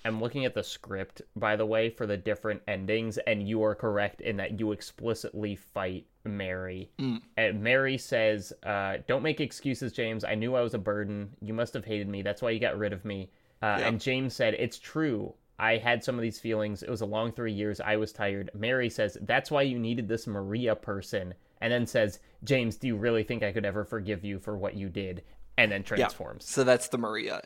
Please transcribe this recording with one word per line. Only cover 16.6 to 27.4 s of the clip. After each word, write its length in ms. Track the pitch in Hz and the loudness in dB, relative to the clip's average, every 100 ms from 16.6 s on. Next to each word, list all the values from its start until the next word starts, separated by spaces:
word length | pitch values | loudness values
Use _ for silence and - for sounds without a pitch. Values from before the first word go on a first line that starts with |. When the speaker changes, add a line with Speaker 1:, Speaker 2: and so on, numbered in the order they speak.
| 107 104 | 0 -2
Speaker 1:
It 80 | - | -4
was 120 | 113 | -4
a 40 | 104 | -2
long 260 | 107 117 | 0 -2
three 220 | 110 117 | -2 -2
years. 260 | 101 104 101 | -2 -2 -2
I 160 | - 107 | 2 2
was 160 | 110 | 2
tired." 380 | - 104 98 95 104 | 0 0 0 -4 -4
Mary 340 | 113 127 120 | 0 2 2
says, 300 | - 104 - | 2 0 0
"That's 300 | 101 123 - | 0 0 2
why 100 | 147 | 2
you 160 | 139 120 | 2 2
needed 300 | 113 120 107 | 0 0 -2
this 180 | 113 - | -2 -2
Maria 500 | 101 98 113 123 107 | -4 -2 0 2 0
person." 600 | - 98 - 104 90 90 _ _ | -2 -6 -4 -4 -4 -8 _ _
And 100 | 117 | 0
then 140 | 120 117 | 2 2
says, 340 | 123 107 - - - | 4 2 2 -12 -8
"James, 320 | - 135 117 104 | 2 2 2 0
do 120 | 131 | -2
you 80 | 110 | 0
really 260 | 117 113 | 2 2
think 200 | 107 120 | 2 0
I 100 | 104 | 0
could 100 | 98 | 0
ever 220 | 101 98 101 | 0 -2 -2
forgive 400 | 113 98 101 101 | -4 -2 -4 -4
you 140 | 98 | -6
for 180 | - 104 | -6 -4
what 180 | 98 101 | -4 -4
you 140 | 98 | -4
did?" 340 | 92 95 90 - - - - | -4 -4 -6 -12 -16 -2 4
And 160 | 110 | 4
then 100 | 98 | 2
Speaker 2:
Yeah. 40 | 98 | 0
Speaker 1:
transforms. 600 | 104 117 - - - - | 2 2 0 -10 -10 -2
Speaker 2:
So 180 | - | 4
that's 240 | 127 123 - | 6 6 4
the 100 | 120 | 0
Maria 460 | 113 107 107 - | 0 -2 -2 -4